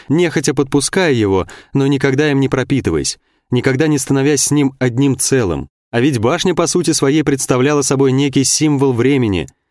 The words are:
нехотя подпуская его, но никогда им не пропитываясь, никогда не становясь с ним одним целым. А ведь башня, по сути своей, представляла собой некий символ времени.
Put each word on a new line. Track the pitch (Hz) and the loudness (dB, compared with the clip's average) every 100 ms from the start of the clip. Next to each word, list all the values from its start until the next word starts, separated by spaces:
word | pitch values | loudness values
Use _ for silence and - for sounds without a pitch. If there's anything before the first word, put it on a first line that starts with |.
| - | -2
нехотя | 151 170 160 147 | 0 0 0 -2
подпуская | 147 139 143 - 190 175 | -2 0 0 0 0 0
его, | 123 101 95 87 - - | 2 2 0 -2 -10 -6
но | 139 139 | -2 0
никогда | 139 139 131 151 | 0 0 0 0
им | 139 | 0
не | 131 | 0
пропитываясь, | 131 120 135 101 78 69 - _ _ - | 0 -2 -2 -2 -2 -4 -8 _ _ -6
никогда | 123 131 131 156 | -2 0 0 0
не | 147 | 0
становясь | - 139 139 139 | 0 0 0 0
с | - | 0
ним | 147 135 - | 0 0 -2
одним | 127 117 139 131 | -4 0 0 0
целым. | - 135 101 73 67 _ _ | 0 0 0 -4 -8 _ _
А | 117 | -2
ведь | 139 123 | 0 0
башня, | 113 170 190 | 0 0 -2
по | 175 170 | 0 0
сути | 180 165 | 0 0
своей, | 151 139 156 | 0 0 0
представляла | 147 139 - 127 135 147 | 0 -2 0 0 2 0
собой | 139 139 139 | 0 2 2
некий | 131 143 139 | 2 0 0
символ | 131 - 151 139 139 | 0 0 0 2 0
времени. | 117 127 139 117 90 131 - _ | 2 2 2 0 -2 -4 -12 _